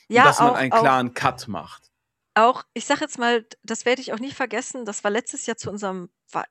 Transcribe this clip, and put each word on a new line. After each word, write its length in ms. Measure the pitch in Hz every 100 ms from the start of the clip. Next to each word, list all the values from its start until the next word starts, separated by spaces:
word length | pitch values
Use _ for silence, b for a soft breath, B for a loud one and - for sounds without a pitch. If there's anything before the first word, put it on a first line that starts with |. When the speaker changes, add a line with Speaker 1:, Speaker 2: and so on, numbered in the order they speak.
| b
Speaker 1:
Und 120 | 226
Speaker 2:
Ja, 0 |
Speaker 1:
dass 180 | 285 -
man 120 | 240
Speaker 2:
auch, 20 | 247
Speaker 1:
einen 160 | 131
Speaker 2:
auch 20 |
Speaker 1:
klaren 400 | 226 226 131 123
Cut 340 | - 135 - -
macht. 420 | 90 - - _ _ _ _ _ -
Speaker 2:
auch, 280 | 226 262 -
ich 100 | 233
sag 160 | - 285
jetzt 160 | 302 -
mal, 280 | 240 240 220 -
das 220 | - 226
werde 160 | 262 254
ich 100 | 254
auch 60 | 220
nie 140 | 269
vergessen, 520 | - 247 214 - 269
das 200 | 220 208
war 60 | 208
letztes 340 | 214 - 277 -
Jahr 100 | 226
zu 140 | 226
unserem 400 | 202 202 185 175 _ _
Wa-, 120 | - -